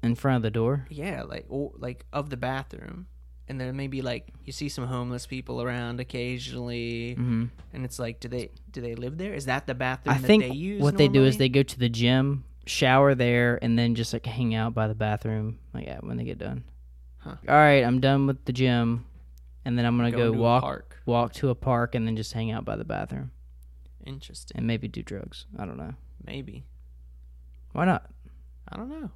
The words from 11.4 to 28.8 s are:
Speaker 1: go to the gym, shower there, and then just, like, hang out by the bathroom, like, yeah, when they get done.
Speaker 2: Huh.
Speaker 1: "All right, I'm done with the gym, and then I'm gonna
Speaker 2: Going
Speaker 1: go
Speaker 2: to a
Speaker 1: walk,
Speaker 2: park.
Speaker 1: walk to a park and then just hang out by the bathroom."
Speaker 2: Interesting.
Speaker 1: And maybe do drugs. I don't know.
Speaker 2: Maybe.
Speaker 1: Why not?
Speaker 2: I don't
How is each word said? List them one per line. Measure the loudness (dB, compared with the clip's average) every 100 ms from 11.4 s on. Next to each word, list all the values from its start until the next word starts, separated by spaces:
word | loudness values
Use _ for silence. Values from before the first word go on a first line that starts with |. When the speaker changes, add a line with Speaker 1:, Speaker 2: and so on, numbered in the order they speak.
| 4
Speaker 1:
go | 4
to | 2 2
the | 0
gym, | 4 4 4 4 0 -6 -18 -8
shower | 0 6 8 8
there, | 6 4 4 4 2
and | 2 2
then | 4
just, | 2 -2
like, | -4 -6
hang | -2 0 0
out | -2
by | 0 0
the | 0
bathroom, | 0 0 -2 -2 -4 -6 -10 -10
like, | -10
yeah, | -10
when | -8 -6
they |
get | -6 -6
done. | -6 -8 -10 -18 -20 -20 -20 -18
Speaker 2:
Huh. | -16 -14 4
Speaker 1:
"All | 8
right, | 8 8
I'm | 6 4
done | 4 4 2
with | 0 -4
the |
gym, | 0 2 4 2 0 -4 -18 -20 -20 -20 -12 -2
and | 0
then | 2
I'm | 4
gonna | 2
Speaker 2:
Going | 2 2
Speaker 1:
go |
Speaker 2:
to | 4
a |
Speaker 1:
walk, | 4 4
Speaker 2:
park. | 2 -6 -12 -10 0
Speaker 1:
walk | 2 2
to | 0 -2
a | 0
park | 0 2 2
and | 0 -2
then | -2
just | -4
hang | -4 -4
out | -4
by | -6 -6
the | -4
bathroom." | -6 -4 -8 -10 -12 -20 -20 -20 -20 -20 -18 -14
Speaker 2:
Interesting. | -14 -14 -16 -12 -4
Speaker 1:
And | -2
maybe | -2 -4
do | -8
drugs. | -10 -10 -10 -16 -16 -12
I | -10
don't | -10
know. | -12 -14 -16 -18 -14
Speaker 2:
Maybe. | -12 -12 -14 -16 -20 -20 -20 -20 -20 -20 -20 -20 -20 -10
Speaker 1:
Why | 0 2
not? | 2 -2 -20 -20 -20 -20 -20 -14
Speaker 2:
I |
don't | -12